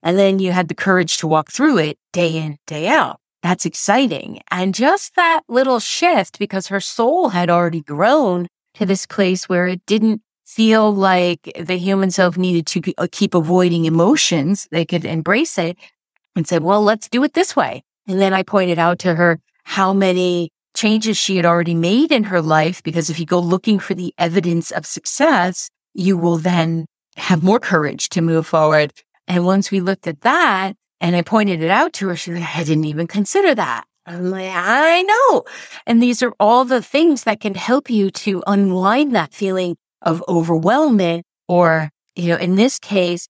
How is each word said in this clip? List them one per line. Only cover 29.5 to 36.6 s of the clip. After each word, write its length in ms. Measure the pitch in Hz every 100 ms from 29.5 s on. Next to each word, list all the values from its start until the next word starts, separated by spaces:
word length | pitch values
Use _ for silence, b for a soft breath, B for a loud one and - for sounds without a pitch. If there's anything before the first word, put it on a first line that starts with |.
| 190 196
we 120 | 196
looked 260 | 180 196 -
at 140 | 151
that 520 | 233 311 320 190 190 214 _ _
and 160 | 175 175
I 60 |
pointed 400 | 170 220 208 170
it 100 | 160
out 220 | 202 330
to 140 | - 196
her, 60 | 170
she 160 | -
was 80 | 170
like, 140 | 160 160
"I 80 |
didn't 220 | 156 156 156
even 220 | 151 170
consider 480 | 202 196 392 392 240
that." 300 | 156 117 - _ -
I'm 260 | 170 180
like, 200 | 190 185
"I 520 | 185 185 247 311 349
know." 400 | 381 427 539 294 - B B B -
And 160 | 233
these 220 | 247 240
are 100 | 247 -
all 260 | 208 240